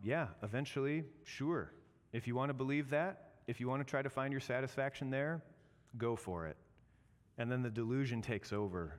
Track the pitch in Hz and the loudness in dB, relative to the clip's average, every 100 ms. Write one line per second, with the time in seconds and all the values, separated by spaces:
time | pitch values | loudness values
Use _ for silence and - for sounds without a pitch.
0 | 101 156 127 80 107 120 143 143 139 156 | 0 0 0 -4 -2 -2 0 0 2 2
1 | 147 - - - 143 160 80 - - - | -2 -10 -12 -2 0 2 -2 -8 -20 -20
2 | - 113 120 123 143 135 135 143 135 147 | -6 -4 0 0 2 0 2 2 2 2
3 | 180 - - - - 120 123 131 139 139 | 2 -2 -12 -12 -6 -2 0 0 0 0
4 | 135 135 135 139 - 127 131 139 135 - | 0 0 0 0 0 0 0 0 -2 0
5 | 135 135 147 165 - - - - - 117 | -2 0 0 -2 -6 -20 -20 -20 -12 -2
6 | 117 113 - 87 80 76 - - - - | 0 0 -2 -2 -2 -6 -14 -20 -20 -20
7 | - - - - 120 127 123 110 113 131 | -20 -20 -10 -4 0 0 0 0 2 2
8 | 135 117 110 107 - 104 101 90 80 | 2 2 0 -2 0 0 0 0 -4